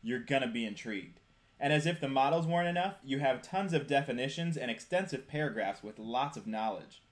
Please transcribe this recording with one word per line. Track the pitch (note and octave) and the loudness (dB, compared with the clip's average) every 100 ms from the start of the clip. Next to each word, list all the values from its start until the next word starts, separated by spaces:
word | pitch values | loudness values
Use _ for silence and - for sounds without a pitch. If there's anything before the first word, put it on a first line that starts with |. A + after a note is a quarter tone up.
you're | A2+ B2 | -2 -4
gonna | A#2 C#3 B2+ | 2 2 2
be | A#2 A2+ | -2 -4
intrigued. | G2+ A#2 G#2 F2 - _ _ _ _ | -6 -6 -8 -8 -16 _ _ _ _
And | C#3 | 2
as | D3+ D3+ | 4 4
if | F3 | 0
the | C#3 | 0
models | C3+ C3+ E3 D#3+ | 4 4 4 2
weren't | E3+ F3 | 2 2
enough, | F3 F#3 F#3+ | 0 -2 -4
you | C#3 C3+ | -4 2
have | C#3+ - | 2 2
tons | - F#3 G3 | 0 -2 2
of | E3 C3 | 0 2
definitions | C#3 D3 B2 C3 - E3+ D#3 | 2 2 -2 -2 -2 -2 -2
and | B2 | -2
extensive | A2+ - F3+ F#3+ C3+ - | -6 -2 -2 0 -6 -6
paragraphs | D3+ D3 G#2+ G2 G2+ | -2 -2 0 -2 -2
with | G#2 G#2+ | -8 -12
lots | A2 A#2+ C#3+ C#3+ | -4 -2 -2 -4
of | G#2 | -6
knowledge. | A2 A2 F#2+ D#2+ - _ | -2 -2 -4 -10 -20 _